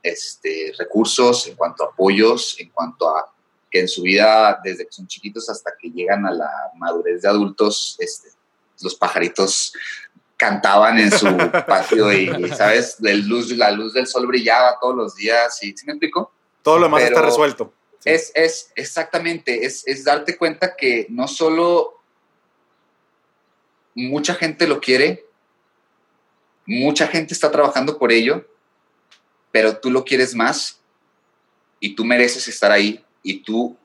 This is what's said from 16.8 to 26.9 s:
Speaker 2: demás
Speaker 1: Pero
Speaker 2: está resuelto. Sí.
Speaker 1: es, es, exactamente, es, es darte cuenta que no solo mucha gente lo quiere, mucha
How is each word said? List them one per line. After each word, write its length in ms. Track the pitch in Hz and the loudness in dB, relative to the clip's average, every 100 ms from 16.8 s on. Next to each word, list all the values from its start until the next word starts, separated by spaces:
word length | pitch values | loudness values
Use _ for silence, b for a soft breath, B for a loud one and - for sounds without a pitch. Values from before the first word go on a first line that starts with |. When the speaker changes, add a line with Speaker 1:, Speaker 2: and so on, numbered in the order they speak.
| 170 | 4
Speaker 2:
demás 180 | 147 | 4
Speaker 1:
Pero 120 | 123 120 | 4 4
Speaker 2:
está 100 | 120 | 4
resuelto. 480 | 120 147 - 113 _ _ _ | 4 2 0 -12 _ _ _
Sí. 100 | - | 0
Speaker 1:
es, 200 | 160 160 156 | 0 0 0
es, 360 | 165 160 - - | 0 -2 -12 -12
exactamente, 920 | 147 - - 175 170 165 - 120 127 | -8 -8 -4 -4 -4 -6 -6 -4 -4
es, 200 | - - | -6 -8
es 200 | 135 139 | -4 0
darte 320 | 147 147 175 | 0 -2 -4
cuenta 380 | 165 156 180 - | -4 -2 -4 -2
que 300 | 131 117 104 | 0 0 -4
no 180 | 117 135 | -6 -6
solo 760 | - 160 160 175 170 160 _ _ _ _ _ _ _ _ _ _ _ _ _ _ _ _ _ _ _ _ 120 | 0 0 2 2 2 0 _ _ _ _ _ _ _ _ _ _ _ _ _ _ _ _ _ _ _ _ -10
mucha 400 | 127 147 147 185 | -6 -4 -4 -4
gente 320 | 165 151 160 | -6 -2 -2
lo 120 | 143 | 0
quiere, 460 | - 127 151 - - _ _ _ _ _ _ _ _ _ _ _ _ _ - | 0 2 2 0 -14 _ _ _ _ _ _ _ _ _ _ _ _ _ -8
mucha 360 | 120 139 | -2 0